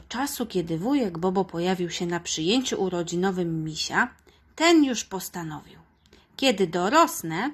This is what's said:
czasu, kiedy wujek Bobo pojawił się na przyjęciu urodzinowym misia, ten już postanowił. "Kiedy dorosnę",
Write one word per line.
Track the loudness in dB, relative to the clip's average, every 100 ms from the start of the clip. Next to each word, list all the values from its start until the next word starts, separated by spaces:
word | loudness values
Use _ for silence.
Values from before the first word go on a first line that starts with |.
| -8
czasu, | -6 -6 -4 -4
kiedy | -2 -2 -2
wujek | 0 0 0 0
Bobo | 0 0 -2
pojawił | -2 -2 0 -2
się | -4 -4
na | -4
przyjęciu | -4 -4 0 0 0 -2
urodzinowym | -2 -2 -2 -2 0 0 -2 -2
misia, | -4 -6 -2 0 0 -4 _ _ _ 2
ten | 6 6
już | 6 2
postanowił. | -4 -8 -8 -10 -10 -10 -14 -20 _ _ _ -20 _ -2
"Kiedy | 0 2 0
dorosnę", | 2 4 4 4 2 -6 -4 -4